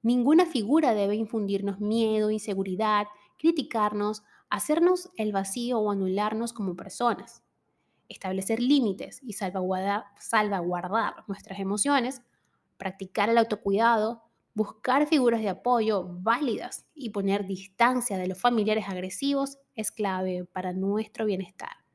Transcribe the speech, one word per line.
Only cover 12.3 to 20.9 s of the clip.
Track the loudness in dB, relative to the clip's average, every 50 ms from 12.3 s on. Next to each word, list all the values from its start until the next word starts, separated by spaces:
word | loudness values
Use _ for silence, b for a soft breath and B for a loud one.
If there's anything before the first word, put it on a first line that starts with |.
| _ _ _ _ _ _ _ _ _
practicar | _ -2 -2 -2 _ -12 -6 _ 0 2 4
el | 4 4
autocuidado, | 4 2 0 -4 -2 0 2 4 4 4 4 4 2 -2 -4 -6 _ _ _ _ _ _ _
buscar | -2 -2 -2 -4 _ -2 2 2 2 4
figuras | 4 4 4 4 4 2 2
de | 0 -2
apoyo | -4 -2 0 2 2 2 2 2 0 0 -2 -4
válidas | -8 -4 0 0 0 2 0 -2 -2 -2 -4 -8 -12 -14 _ _ _
y | -10 -10 -6
poner | -4 -2 0 0 0 0 0
distancia | -4 -6 -8 -8 -16 _ 2 2 2 2 0 -2 -2 -4
de | -4 -4
los | -4 -6 2
familiares | 2 2 2 4 2 2 0 0 0 -4
agresivos | -6 -6 -6 -8 -8 -4 -2 -2 0 0 -2 -4 -6 _ _ _ _
es | -8 -8 -8
clave | _ -2 -2 -2 -2 -2 -2 -2 -4 -4 -6
para | -8 _ -6 -6 -4
nuestro | -4 -2 0 0